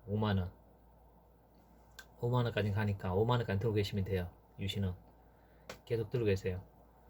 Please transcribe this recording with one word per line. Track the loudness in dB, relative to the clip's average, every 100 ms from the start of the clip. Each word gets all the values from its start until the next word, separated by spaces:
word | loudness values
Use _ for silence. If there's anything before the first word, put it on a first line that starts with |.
| -4
오만 | 0 2 2
원. | -2 -8 -20 -20 -20 -20 -20 -20 -20 -20 -20 -20 -20 -20 -20 -20 -20 -6
오만 | 0 2 2
원까지 | 0 0
가니까 | 2 0 0 0
오만 | 2 4 2
원까지 | 2 0
들고 | 0
계시면 | 0 0 -2 -2
돼요. | -2 -4 -10 -20 -8
유신은 | -6 -2 -4 -4 -14 -20 -20 -20 -20 -20 -18 -14
계속 | -4 -4 -2
들고 | 0
계세요. | 2 2 0 -4 -8 -20 -20 -20